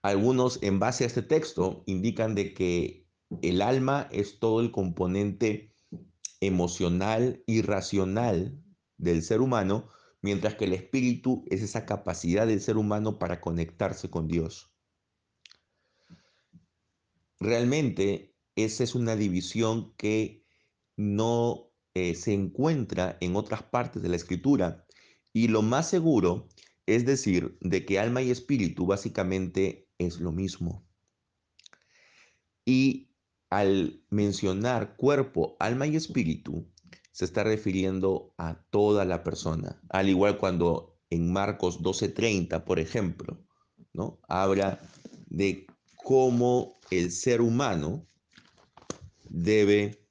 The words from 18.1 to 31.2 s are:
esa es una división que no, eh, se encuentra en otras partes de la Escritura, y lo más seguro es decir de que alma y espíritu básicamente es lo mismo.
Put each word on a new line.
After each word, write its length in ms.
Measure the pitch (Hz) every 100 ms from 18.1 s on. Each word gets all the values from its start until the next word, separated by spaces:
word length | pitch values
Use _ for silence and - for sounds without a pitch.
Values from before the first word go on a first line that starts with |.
| 101 - _ _ -
esa 280 | 110 107
es 120 | 123 127
una 200 | 117 110
división 800 | 104 90 87 110 113 113 - -
que 480 | 107 110 107 - _ _ _ _ _ -
no, 720 | 104 101 117 117 120 95 - _ _
eh, 220 | 92 87 85
se 180 | -
encuentra 840 | 101 95 95 151 151 98 90 92 -
en 140 | 90 95
otras 280 | 107 107
partes 380 | - 123 123 107
de 80 | 87
la 80 | 87
Escritura, 680 | - 90 139 139 87 - _ _ - _ _
y 160 | 113 117
lo 140 | 110
más 280 | 110 131 165
seguro 600 | 180 165 131 90 92 - - - _ -
es 200 | 113 120
decir 520 | 135 107 90 - -
de 240 | 90 92 -
que 140 | 95
alma 220 | 113 123
y 100 | 127
espíritu 560 | 123 - 139 87 - 90
básicamente 1000 | 98 - 92 92 95 92 92 95 - _ _
es 200 | 87 85
lo 120 | 87
mismo. 540 | 82 95 - 85 85 _ _ _ _